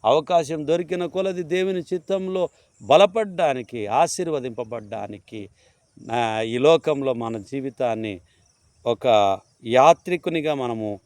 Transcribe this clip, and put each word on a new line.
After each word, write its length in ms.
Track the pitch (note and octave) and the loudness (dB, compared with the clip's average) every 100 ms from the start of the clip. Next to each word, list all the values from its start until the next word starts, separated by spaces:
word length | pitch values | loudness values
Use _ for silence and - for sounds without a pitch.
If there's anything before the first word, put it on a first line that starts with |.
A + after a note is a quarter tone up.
| A2 | 4
అవకాశం 640 | C#3+ D#3 F3 C#3+ D#3+ D3 | 2 2 0 0 -6 -2
దొరికిన 380 | E3+ E3+ F3+ F3 | -2 -2 -6 -4
కొలది 380 | F3+ G3 F3+ | -4 -4 -4
దేవుని 360 | E3 F3+ F#3 F#3 | -4 -2 0 -4
చిత్తంలో 720 | E3 F#3 _ G3 F#3+ F#3 F3 _ _ _ | -4 -8 _ -4 -4 -4 -4 _ _ _
బలపడ్డానికి, 1040 | G2 C#3+ G3 G3+ G#3+ F3 E3 C3 A#2 B2 G#2 | 4 6 6 2 -6 -2 -2 -2 -6 -8 -4
ఆశీర్వదింపబడ్డానికి, 1600 | A#2 D#3+ - E3+ D3+ B2+ A2+ A2+ A#2 G#2+ A2 G2+ G#2 _ A2+ G2 _ _ _ _ - - | 0 0 0 -4 -4 -6 -10 -10 -10 -12 -12 -10 -14 _ -14 -14 _ _ _ _ -20 -6
ఆ, 300 | A#2 A#2 A2 | -2 -2 -2
ఈ 160 | A2+ A#2+ | -2 2
లోకంలో 560 | C#3 D#3+ D#3 C#3+ C3+ | 6 6 2 -2 -2
మన 240 | A#2+ A#2 A2+ | -2 -4 -8
జీవితాన్ని 840 | F#2+ C#3 C3+ A#2+ B2 A2 A2 F#2 _ _ _ _ _ _ - | -8 -8 -10 -4 -4 -2 -6 -8 _ _ _ _ _ _ -4
ఒక 540 | A#2 C3 A2 G2+ G2 _ _ A#2 | -2 4 4 4 0 _ _ 0
యాత్రికునిగా 880 | B2 C#3 E3+ - F3 F3 E3 D3+ | 6 6 6 0 -6 -4 -4 -2
మనము 460 | C#3+ B2 A2+ G#2+ G2+ | -4 -4 -4 -6 -8